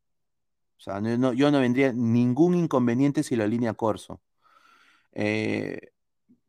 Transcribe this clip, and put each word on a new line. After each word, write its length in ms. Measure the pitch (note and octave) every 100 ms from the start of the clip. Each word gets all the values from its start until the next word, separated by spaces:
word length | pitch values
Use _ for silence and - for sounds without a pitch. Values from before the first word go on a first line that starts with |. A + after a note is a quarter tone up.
| _ _ _ _ _ _ _ _
O 20 |
sea, 200 | - G2
no, 160 | A2+ A#2+
no, 140 | C3
yo 180 | A#2+ C#3+
no 100 | D3
vendría 320 | B2 B2 C3+
ningún 600 | A#2+ A#2 A#2 B2 B2 F3 F3+
inconveniente 640 | D#3+ C3+ A#2+ A#2 C#3+ D3
si 140 | D3 A#2+
lo 80 |
alinea 300 | G#2 A#2 A#2
Corso. 480 | G2+ A2 F#2 - F2 _ _ _ _ _ _ _ _ _
Eh, 800 | - G#2 A2 G#2+ G#2+ G2+ - - _ _ _ _ _